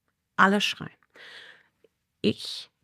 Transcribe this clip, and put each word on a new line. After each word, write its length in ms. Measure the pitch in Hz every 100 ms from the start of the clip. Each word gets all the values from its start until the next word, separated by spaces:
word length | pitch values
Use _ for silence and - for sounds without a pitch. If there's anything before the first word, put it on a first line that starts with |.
| _ _ _ -
Alle 260 | 190 202
schreien. 280 | - - - - _ - - - - - _ _ _ _ _ _
Ich, 500 | 208 - - - - _